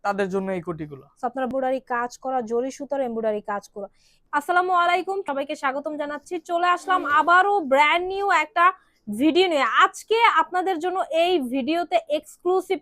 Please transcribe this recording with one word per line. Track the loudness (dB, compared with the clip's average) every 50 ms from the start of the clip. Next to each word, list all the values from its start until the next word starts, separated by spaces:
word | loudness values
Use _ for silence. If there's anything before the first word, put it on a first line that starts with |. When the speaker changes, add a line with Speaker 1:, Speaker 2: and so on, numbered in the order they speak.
Speaker 1:
তাদের | -4 -4 -2 -2 -2 -2
জন্য | -2 -4 -4 -2
এই | -6 -6 -6 -8
কোটিগুলো। | -8 -8 -8 -12 -12 -18 -20 _ _ _
Speaker 2:
So, | -8 -8
আপনার | -6 -4 -6
এমব্রয়ডারি | -4 -4 -4 -2 -2 -4 -4 -4 _ -4
কাজ | -4 -4 -6 -8 -10 -8
করা, | -4 -4 -4
জরি | -4 -2 -4 -2 -2 -4
সুতার | -8 -10 -8 -6 -4 -4
এমব্রয়ডারি | -4 -4 -4 -4 -4 -4 -4 -4 -6 -6
কাজ | -8 -8 -8 -12 _
করা। | -14 -14 -14 _ _ _ _ _ _ _ _
আসসালামু | -6 -4 -2 0 0 0 2 2
আলাইকুম, | 2 2 2 2 2 0 -2 -2 -6 -6 -6 -6
সবাইকে | -6 -6 -4 -6 -8
স্বাগতম | -4 -4 -4 -4 -2 -6 -8 -6
জানাচ্ছি। | -6 -6 -6 -8 -10 -10 -10 -10 -10 -6 -4
চলে | -2 0 2 2 0
আসলাম | 0 0 0 0 0 0 2 2 2
আবারও | 4 6 6 6 6 4 2 0
ব্র্যান্ড | 2 2 4 4 4 4 4 0 0
নিউ | -2 -4 -2 0 2 2 2 0
একটা | 0 _ 2 2 2 2 0 _ _ _ _ _ -10
ভিডিও | -4 0 2 2 4 4 2 4
নিয়ে। | 2 0 0 2 4 4 4
আজকে | 4 2 -6 -4 _ 2 4 4 4 4 4
আপনাদের | 0 0 -2 -2 -2 -2 -2 -2
জন্য | -2 -4 -2 -2 -4 -2
এই | 0 0 2 2 2 0 0 -2 -4
ভিডিওতে | -4 -2 0 -2 -2 -2 0 0 -2 0 0 -4 -4
এক্সক্লুসিভ | -4 -8 -20 _ _ 0 0 0 0 -2 -6 -6